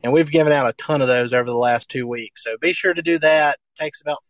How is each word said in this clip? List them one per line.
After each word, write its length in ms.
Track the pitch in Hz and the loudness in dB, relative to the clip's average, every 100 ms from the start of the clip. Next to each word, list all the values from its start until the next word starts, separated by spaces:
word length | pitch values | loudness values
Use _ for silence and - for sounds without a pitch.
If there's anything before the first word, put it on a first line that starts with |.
and 100 | 120 | 2
we've 180 | 147 156 | 2 2
given 220 | 160 151 | 2 4
out 160 | 143 127 | 2 2
a 40 | |
ton 260 | - - 151 | -4 -4 0
of 80 | 127 | 2
those 240 | 123 123 | 2 2
over 160 | 123 123 | 0 0
the 80 | 120 | 0
last 340 | 123 120 - | 0 0 -2
two 160 | 135 120 | -8 -6
weeks. 380 | 120 110 - | -8 -10 -12
So 120 | 117 113 | -10 -4
be 120 | 165 | -4
sure 220 | 180 190 | 0 -2
to 80 | 175 | -2
do 160 | 165 165 | -2 0
that. 360 | 156 156 147 | 4 4 2
It 280 | - _ _ | -2 _ _
takes 180 | 156 - | -10 -8
about 180 | 147 143 | -8 -8